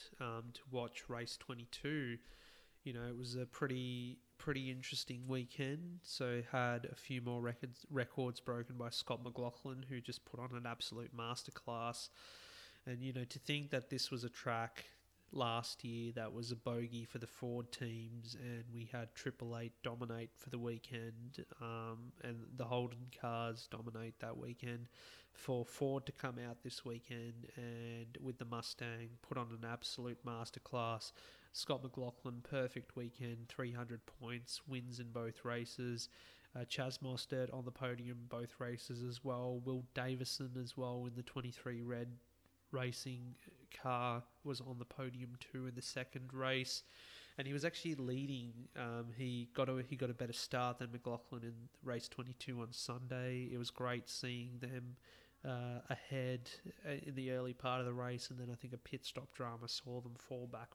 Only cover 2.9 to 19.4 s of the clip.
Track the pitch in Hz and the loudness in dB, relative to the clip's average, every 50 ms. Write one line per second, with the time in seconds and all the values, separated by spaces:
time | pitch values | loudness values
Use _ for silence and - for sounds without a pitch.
2.9 | 120 117 120 120 120 120 127 120 120 127 127 123 - - 147 131 131 127 127 127 | -2 0 0 0 -2 -2 -2 0 0 0 0 -2 2 2 4 4 4 2 2 0
3.9 | 123 123 123 123 127 - - - - - - 156 139 135 131 131 127 131 131 - | 0 -2 -2 -4 -6 -8 -12 -18 -16 -2 2 2 2 4 2 0 -2 -2 -2 0
4.9 | 143 - - - 127 123 127 131 131 127 123 120 - - 139 135 143 156 175 175 | 0 0 0 0 -2 -2 0 2 2 2 2 0 0 2 2 2 2 0 -2 -4
5.9 | 175 175 - - - - 135 123 120 120 117 - - 127 123 120 120 120 117 - | -6 -6 -4 -4 0 2 4 4 4 4 2 4 4 6 6 6 6 4 2 -2
6.9 | 127 - - - 131 127 120 120 120 120 120 120 120 - - 123 120 - - - | -4 -6 -4 -2 0 2 2 2 4 4 4 2 2 0 -2 -6 -6 -8 -6 2
7.9 | 147 131 120 - - 139 131 123 120 - - - 120 120 117 - 123 120 120 117 | 4 4 4 4 2 2 2 2 2 0 0 0 0 0 0 -2 -2 -2 -2 0
8.9 | - - - - 123 - 123 123 120 143 139 117 - - - 135 131 131 131 131 | 0 0 2 2 2 2 0 -2 -2 0 0 0 -2 -4 -4 -4 -4 -4 -4 -2
9.9 | 135 123 117 - 120 - - - - 120 123 127 123 120 120 120 117 - - - | -4 -2 -2 -4 -6 -6 -8 -8 -6 -6 -4 -4 -4 -2 -2 -2 -2 -2 -2 -2
10.9 | 117 117 120 110 123 117 117 117 123 - - - - - - - 117 113 117 117 | -2 -2 -4 -4 -4 -2 0 0 0 -2 -4 -6 -8 -6 -2 -2 0 2 2 2
11.9 | 120 - - - - - - - - - - - - - - - - - - 127 | 0 0 -4 -6 -8 -12 -16 -14 -14 -14 -14 -14 -14 -14 -14 -16 -18 -8 -4 -4
12.9 | 123 120 131 131 123 127 123 - - 127 - - 147 147 143 143 147 127 123 - | -2 0 0 0 0 0 0 -2 -2 0 2 4 4 4 4 4 2 2 4 2
13.9 | 139 123 - - 139 120 120 117 - - - 127 117 113 117 117 - - - - | 2 2 4 2 2 2 0 -2 -2 0 2 4 4 4 4 2 -2 -6 -10 -10
14.9 | - - - - - - - - - 143 123 117 117 117 117 - - - - 120 | -14 -20 -20 -20 -20 -20 -14 -4 2 4 6 6 6 4 2 0 -2 -4 -2 -2
15.9 | 117 117 117 117 117 120 113 110 - 117 117 117 123 113 - 127 120 117 120 113 | 0 0 0 0 0 -2 -2 -2 -2 -2 0 0 -2 0 2 2 2 4 2 2
16.9 | 120 117 117 - - 120 113 - - - 131 120 120 120 117 120 - - 127 117 | 0 -4 -4 -4 -4 -4 -4 -6 -4 -2 0 0 2 0 0 -2 -2 -2 0 0
17.9 | 113 113 113 113 117 120 113 117 127 - 123 120 120 117 117 120 117 117 117 113 | 0 -2 -4 -4 -6 -6 -6 -6 -6 -4 -4 -2 -2 -2 -4 -4 -4 -4 -4 -2
18.9 | - 120 113 110 - - - 131 123 - | -2 -2 -2 -2 -4 -2 -2 -2 0 0